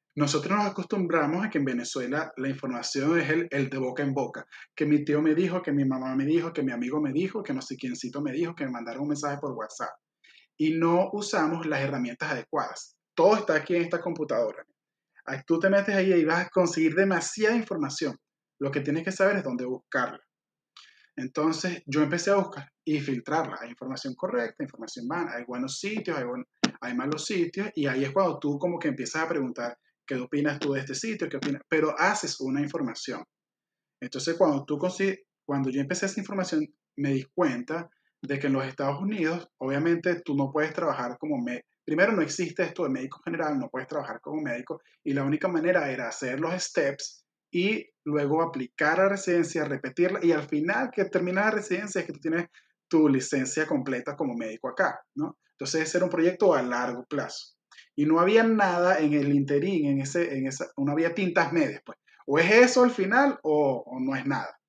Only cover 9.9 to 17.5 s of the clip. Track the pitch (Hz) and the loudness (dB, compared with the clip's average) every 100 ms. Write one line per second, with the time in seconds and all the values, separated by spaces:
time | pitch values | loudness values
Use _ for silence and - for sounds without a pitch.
9.9 | - _ _ _ - _ - 156 165 165 | -10 _ _ _ -20 _ -2 0 4 4
10.9 | 175 190 208 202 190 156 165 160 139 135 | 4 2 -2 -2 0 0 0 -2 -2 -2
11.9 | 135 120 120 156 127 - 151 110 - - | -2 -4 -4 -6 -6 -4 -4 -4 -10 -18
12.9 | _ _ - 180 214 208 156 147 175 170 | _ _ 4 6 6 2 0 2 0 0
13.9 | 170 175 160 151 117 110 - - _ _ | -2 -4 -4 -2 0 0 -4 -18 _ _
14.9 | _ _ _ - 139 - 165 190 196 202 | _ _ _ -10 -8 0 2 4 4 4
15.9 | 196 190 175 156 170 185 185 170 160 160 | 2 4 4 4 2 0 2 2 4 2
16.9 | 160 196 175 - 220 214 | 4 4 2 -2 0 2